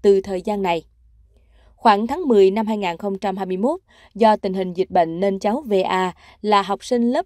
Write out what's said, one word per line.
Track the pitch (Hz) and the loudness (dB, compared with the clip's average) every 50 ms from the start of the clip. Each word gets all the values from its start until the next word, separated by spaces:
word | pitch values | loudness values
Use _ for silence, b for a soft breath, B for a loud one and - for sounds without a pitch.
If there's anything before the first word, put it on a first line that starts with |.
từ | - 208 196 190 | 2 2 4 2
thời | 190 196 190 180 | 0 -4 -6 -6
gian | 180 214 208 202 | -6 -6 -4 -4
này. | 190 175 170 160 - _ _ _ _ _ _ _ _ _ _ _ _ _ _ _ _ _ _ _ | -2 -2 -2 -4 -6 _ _ _ _ _ _ _ _ _ _ _ _ _ _ _ _ _ _ _
Khoảng | - 233 202 202 226 | 2 4 4 4 0
tháng | 233 277 359 359 | -2 -6 -4 0
mười | 269 226 202 190 190 | 2 4 6 6 4
năm | 196 226 220 | 4 0 -2
hai | 220 220 | -2 -4
nghìn | 208 196 175 170 | -4 -4 -6 -6
không | - - 202 196 190 | -6 -6 -6 -6 -4
trăm | - 196 190 | -4 -6 -6
hai | 196 190 | -6 -6
mươi | 185 185 | -6 -4
mốt, | 185 214 277 330 381 b b b b b b - | -2 -2 -2 -2 -4 b b b b b b -2
do | 196 226 214 214 | 2 4 4 4
tình | - - 196 185 | 2 0 -4 -4
hình | 196 185 185 175 | -4 -4 -4 -4
dịch | 185 180 - | -4 -4 0
bệnh | - 180 165 165 165 175 | 0 0 0 0 0 -2
nên | 196 202 196 190 | -2 -2 -2 -2
cháu | - 202 220 294 311 | -2 -4 -4 -4 -2
V | 220 202 190 185 | -2 0 0 0
A | - 185 185 185 180 b b b b b b | 0 -2 -2 -2 -4 b b b b b b
là | - 208 208 196 | 0 2 2 2
học | 196 185 196 - - | 2 0 -4 -8 -4
sinh | - 247 240 233 240 | -4 -2 0 0 0
lớp | 254 311 370 | 0 -2 -4